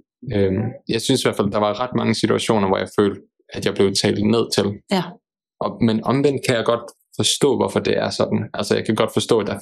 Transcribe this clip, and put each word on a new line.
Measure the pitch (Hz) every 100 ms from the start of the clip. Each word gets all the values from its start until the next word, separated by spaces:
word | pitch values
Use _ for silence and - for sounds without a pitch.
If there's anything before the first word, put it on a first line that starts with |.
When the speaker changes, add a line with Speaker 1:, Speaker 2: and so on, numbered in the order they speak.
| _ _ 127 104
Speaker 1:
Øhm, | 98 95 113 - -
jeg | 113
synes | - 127
i | 123
hvert | 104
fald, | 101
der | 107
var | 104 104
ret | 127 117
mange | 113 107
situationer, | 110 113 - 110 98
hvor | 98
jeg | 92 -
følte, | 101 95 - _ _
at | 104 101
jeg |
blev | 98 98 98
talt | 107 101 104
ned | 113 - -
til. | 101 101 -
Speaker 2:
Ja. | 190 165 - _ _ _ -
Speaker 1:
Og, | 113 -
men | 117 110
omvendt | 110 131 143 131 -
kan | 120
jeg | 110
godt | 117 - - _ -
forstå, | 110 - 143 110
hvorfor | 104 101
det | 104 104
er | 107
sådan. | - 107 107 107
Altså, | - 107 107
jeg | 98
kan | 110
godt | 110
forstå, | - - 117
at | 101
der | 101